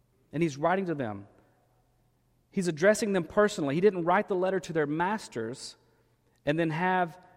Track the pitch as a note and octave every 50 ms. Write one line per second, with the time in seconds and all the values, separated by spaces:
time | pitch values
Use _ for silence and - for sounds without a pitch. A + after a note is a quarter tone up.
0 | _ _ _ _ _ _ - C#3+ E3+ E3 C3+ C3+ D3 E3 F3+ F#3+ G3 F3 E3 C#3+
1 | C3 A2 G#2 G2+ G#2 - - _ _ _ _ _ _ _ _ _ _ _ _ _
2 | _ _ _ _ _ _ _ _ _ _ - G3 F#3 F3+ E3 C#3+ E3 G3 G#3+ G#3
3 | A#3+ G#3 G3 F#3+ E3 D3+ - G#3 G#3 G#3 - - D#3+ C#3 C3 C#3 C#3 C#3+ C#3 F3
4 | E3+ E3 F3 F#3 F3+ - G3+ F3+ F3+ F#3 F#3+ F#3+ F3+ - E3+ E3 D3+ C#3+ D3+ D#3
5 | E3+ F#3+ G#3+ G#3+ - - - B2 A2 A2+ B2+ - - - - - _ _ _ _
6 | _ _ _ _ _ _ _ _ - C#3+ D3 D#3+ E3+ E3 D#3 D#3+ F3+ F#3 F#3 F#3
7 | F3+ F3 D#3 - - - -